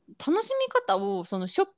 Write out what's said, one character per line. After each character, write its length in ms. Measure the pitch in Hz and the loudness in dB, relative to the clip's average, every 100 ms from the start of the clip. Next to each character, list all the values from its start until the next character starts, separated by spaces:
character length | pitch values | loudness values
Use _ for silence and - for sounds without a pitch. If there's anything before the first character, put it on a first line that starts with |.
| - - - | -20 -6 0
楽 180 | 370 | 0
し 80 | 427 539 523 | 0 -2 0
み 20 | |
方 280 | 494 494 190 | 0 2 2
を 280 | 196 190 175 | 0 -2 -4
そ 120 | 190 | -4
の 100 | 185 | -2
シ 140 | - | 0
ョ 40 | |
ッ 20 | 381 | -2